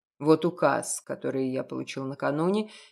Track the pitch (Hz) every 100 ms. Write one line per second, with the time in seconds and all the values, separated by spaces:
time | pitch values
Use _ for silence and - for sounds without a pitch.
0 | _ _ 147 156 170 175 151 127 - -
1 | - - 135 135 131 131 131 131 131 -
2 | 135 139 139 147 170 208 214 - -